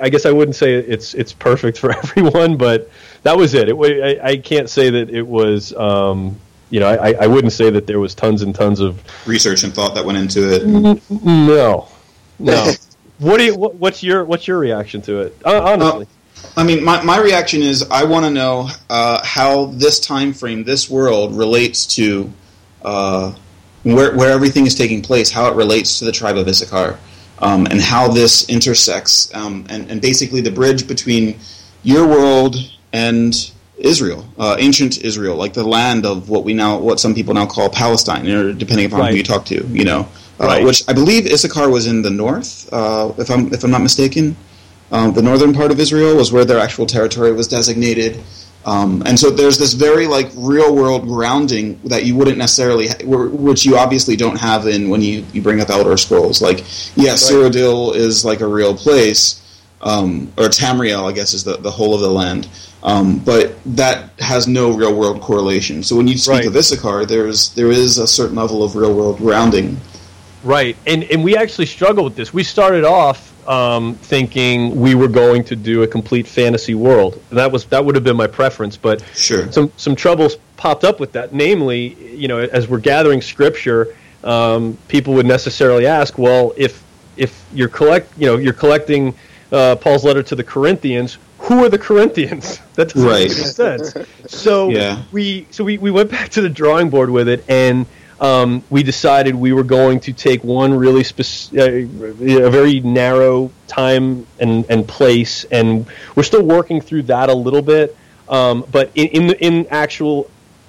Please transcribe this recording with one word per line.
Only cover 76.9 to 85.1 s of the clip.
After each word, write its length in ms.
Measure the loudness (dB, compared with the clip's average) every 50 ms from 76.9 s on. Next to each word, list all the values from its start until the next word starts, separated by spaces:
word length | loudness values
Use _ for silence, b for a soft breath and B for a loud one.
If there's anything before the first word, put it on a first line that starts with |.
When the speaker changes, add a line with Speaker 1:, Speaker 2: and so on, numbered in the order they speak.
| 4 4 4 2 -2 -8 -12 -6
Speaker 1:
That 200 | -2 0 0 0
was, 140 | 0 -4 -4
that 160 | -2 0 0 2
would 120 | 2 0
have 100 | 0 2
been 120 | 0 0
my 100 | 0 0
preference, 500 | -2 -2 0 -2 -2 -2 -4 -8 -8 -8
but 260 | -4 -2 -2 -2 -2 -4 -10 -8
Speaker 2:
Sure. 360 | -4 -4 -2 0 -2 -2 -2 0
Speaker 1:
some, 200 | 0 0 0 -2 -6
some 180 | -4 -4 -4
troubles 400 | 0 2 0 2 2 2 0 0 -2 _ _ _ -6
popped 260 | -4 -4 -2 0 0
up 160 | 0 0 0
with 120 | -4 -8 -8
that. 200 | -8 -8 -6 -4
Namely, 640 | -2 0 0 0 0 0 -2 -2 -4 -6 -8 -12 -16 -20 -20 -14
you 140 | -8 -6 -6
know, 100 | -4 -4
as 300 | -4 -2 -2 -2 -2 -2
we're 100 | -2 -2
gathering 440 | 0 0 2 2 4 4 2 2 -2
scripture, 720 | -4 -2 2 2 2 2 0 -4 0 0 0 0 -2 B B B B B B -6
um, 540 | -2 0 0 2 2 0 0 -2 -4 -8 -10 -8 -2
people 260 | -2 -2 0 2